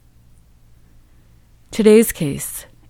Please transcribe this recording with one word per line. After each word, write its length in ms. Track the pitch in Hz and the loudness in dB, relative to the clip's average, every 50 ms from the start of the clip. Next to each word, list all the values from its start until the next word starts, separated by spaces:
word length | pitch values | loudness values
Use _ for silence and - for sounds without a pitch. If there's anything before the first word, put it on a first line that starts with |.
| _ _ _ _ _ _ - _ _ _ _ _ _ _ _ _ _ _ _ - _ _ _ _ _ _ _ _ _ _ _ _ _ - | _ _ _ _ _ _ -20 _ _ _ _ _ _ _ _ _ _ _ _ -20 _ _ _ _ _ _ _ _ _ _ _ _ _ -12
Today's 420 | - - 202 214 214 226 226 - | -4 0 4 4 6 4 4 2
case 540 | - - 160 139 139 143 - - - - - - - _ _ | -4 -8 -8 -8 -8 -8 -12 -14 -16 -18 -20 -20 -20 _ _